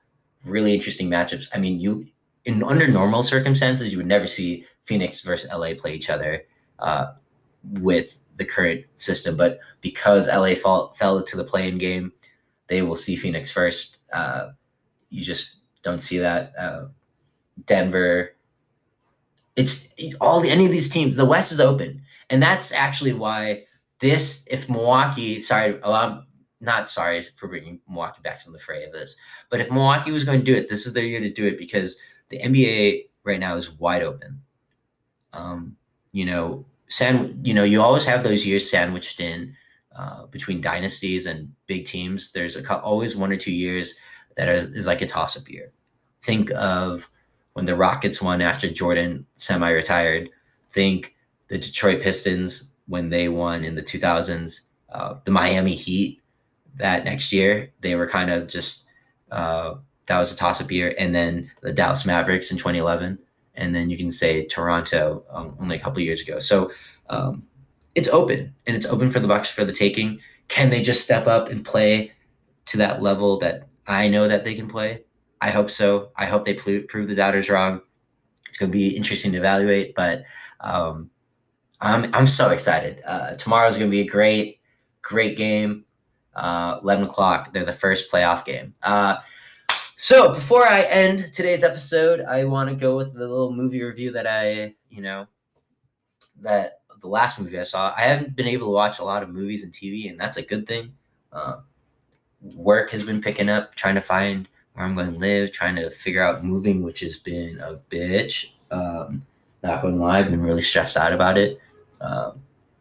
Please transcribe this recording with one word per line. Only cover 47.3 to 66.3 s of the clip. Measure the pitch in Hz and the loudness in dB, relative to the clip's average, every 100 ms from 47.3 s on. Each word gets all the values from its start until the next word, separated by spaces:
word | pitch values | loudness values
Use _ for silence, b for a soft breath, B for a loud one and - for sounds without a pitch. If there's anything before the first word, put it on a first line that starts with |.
| _ _ | _ _
when | - 90 | -6 -2
the | 87 | 2
Rockets | 92 - 101 - | 2 2 -2 -2
won | 90 90 | -2 0
after | 87 - 95 | 0 0 -4
Jordan | 80 87 87 87 78 - - | -2 -2 0 -2 -4 -12 -4
semi-retired. | - 92 85 82 - 87 85 82 85 b b b _ | -2 2 2 2 2 2 2 0 -4 b b b _
Think | - 98 92 - _ _ _ - | 0 2 0 -4 _ _ _ -10
the | 98 | -8
Detroit | - - 101 - | -6 0 2 2
Pistons | 92 92 95 90 90 - - _ - | 0 -2 -2 -2 -2 -6 -14 _ -10
when | 87 82 | -6 -2
they | 87 85 | 0 0
won | 85 85 85 | 0 -2 -4
in | 80 | -6
the | 80 | -8
two | - 85 | -8 -4
thousands, | 90 85 82 82 82 - - _ _ | 0 0 0 -4 -8 -14 -20 _ _
uh, | - - - | -10 -10 -8
the | - | 0
Miami | 98 90 95 95 | 2 2 2 0
Heat | 80 - 92 98 - _ _ _ _ _ - | -2 -2 -2 -2 -4 _ _ _ _ _ -6
that | 98 90 | -2 -2
next | - 69 - | -2 -4 0
year, | 98 95 104 - _ | 2 4 2 -4 _
they | 92 | -4
were | 87 87 | -2 -2
kind | 95 90 | -2 0
of | 85 80 | -2 -4
just, | 87 80 - b b b b - | -6 -6 -6 b b b b -12
uh, | - 82 82 82 139 - _ - | -6 -4 -4 -4 -10 -18 _ -2
that | 90 | 0
was | 87 | 0
a | - | 0
toss-up | 87 85 69 | 0 0 -2
year. | 90 87 - | -2 -2 -2
And | 92 | 0
then | 85 85 85 - - | 0 0 -2 -8 -12
the | - | -6
Dallas | 78 87 87 95 | 0 2 0 0
Mavericks | 87 82 92 - | 0 2 0 -2
in | 92 | -4
twenty | 92 87 | -2 0
eleven. | 85 85 90 95 _ _ _ | 0 0 -4 -8 _ _ _
And | - 90 | -8 -4
then | 85 87 | -2 -2
you | 85 | -4
can | 87 | -4
say | 85 82 78 78 | -2 0 0 -2
Toronto, | - 85 85 82 82 76 76 - | -4 0 0 0 0 0 -2 -8
um, | 76 78 69 | -14 -12 -8
only | 90 80 | -6 -6
a | |
couple | - 90 | -4 -4
of | 85 | -2
years | 82 | -4
ago. | - | -6